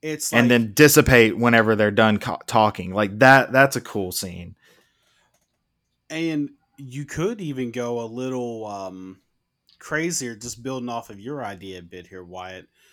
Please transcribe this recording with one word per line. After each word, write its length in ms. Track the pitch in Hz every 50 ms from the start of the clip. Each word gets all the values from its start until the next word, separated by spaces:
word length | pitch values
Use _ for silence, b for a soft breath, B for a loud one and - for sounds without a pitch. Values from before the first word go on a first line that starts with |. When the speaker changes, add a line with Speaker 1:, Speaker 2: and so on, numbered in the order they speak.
Speaker 1:
it's 300 | - 156 156 143 - -
Speaker 2:
And 100 | - 117
Speaker 1:
like 60 | 120 120
Speaker 2:
then 220 | 123 120 117 110 98
dissipate 600 | - 151 143 143 151 139 - 131 120 113 107 82 92
whenever 360 | 117 120 120 117 110 110 110
they're 160 | 104 107 104
done 280 | 101 101 113 110 107 98
co-, 200 | - 123 - - -
talking. 460 | - - 113 110 107 104 - 90 90
Like, 260 | 92 104 107 98 101 107
that, 300 | 131 131 135 135 123 -
that's 220 | 117 131 139 135 135
a 40 | 127
cool 320 | - - - 107 95 90
scene. 420 | 90 - - 92 87 90 87 87 92 _ _ _ _ _ _ _ _ _ _ _ _ _ _ _ _ _ _ _ _ _ _ _ _ _ _ _ _ _ _ _
Speaker 1:
And 400 | 156 160 165 165 160 147 147 139 - _ _ _ _
you 280 | _ 143 127 123 139 147
could 360 | 139 - 151 160 202 240 214
even 300 | 190 151 139 127 127 120
go 300 | 113 123 120 120 120 117
a 60 | 117
little, 600 | 113 113 123 127 131 131 127 123 120 117 110 110
um, 540 | 107 101 98 95 95 92 92 92 95 95 _ _ _ _ _ _ _ _ _ _ _ _ _
crazier, 580 | - - 156 151 165 175 170 - 131 120 117
just 260 | 104 113 120 - -
building 260 | 120 131 131 131 120 123
off 220 | 117 117 113 -
of 100 | 110 98
your 240 | 101 123 147 143 123
idea 340 | 104 101 92 98 95 95 90
a 40 |
bit 240 | 87 85 90 90 87
here, 180 | _ 98 92 90
Wyatt. 440 | 87 90 92 92 92 92 92 90 _ _ _ _ _